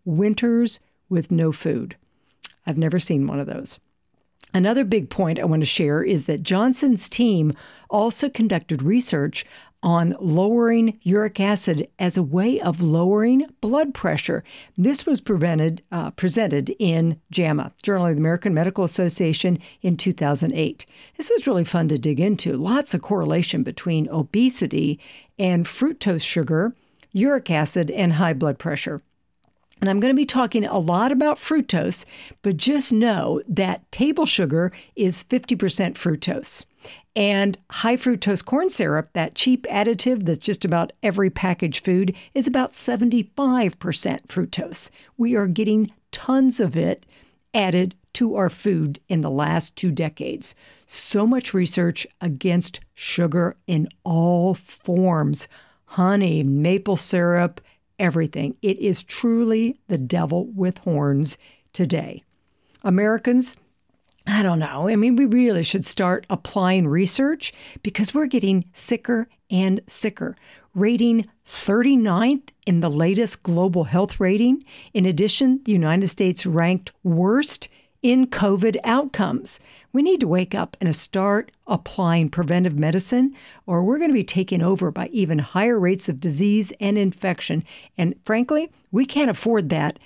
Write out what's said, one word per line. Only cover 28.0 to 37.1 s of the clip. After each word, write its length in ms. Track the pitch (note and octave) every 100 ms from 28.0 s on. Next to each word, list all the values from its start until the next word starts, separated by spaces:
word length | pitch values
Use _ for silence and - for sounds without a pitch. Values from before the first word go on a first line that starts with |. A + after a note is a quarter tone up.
| F3
high 220 | D#3 E3+
blood 240 | C3+ D#3 C3
pressure. 440 | E3 D3 - C#3+ _ _ _ _ _ _ _ -
And 100 | G3
I'm 80 | G3+
gonna 160 | B3+
be 100 | C4+
talking 400 | C#4+ B3+ A#3+ A3
a 140 | G3+ F#3+
lot 320 | D#3+ F3 B3+
about 280 | C4+ D4+ D4
fructose, 640 | - D#4 - F3+ F3 - - - - -
but 140 | G3+ D#3+
just 360 | B3+ C#4+ -
know 500 | G#3+ A#3 F#3+ - D3+ -
that 420 | F#3 F#3 F3+ _
table 360 | - C#4+ D4+ D4
sugar 440 | - D#3 D#3+ F3+ - -
is 300 | - F#3 -
fifty 320 | - B3+ - G3+
percent 400 | F#3+ - F3+ -
fructose. 680 | F3 D#3 F3+ - - - - _ - - _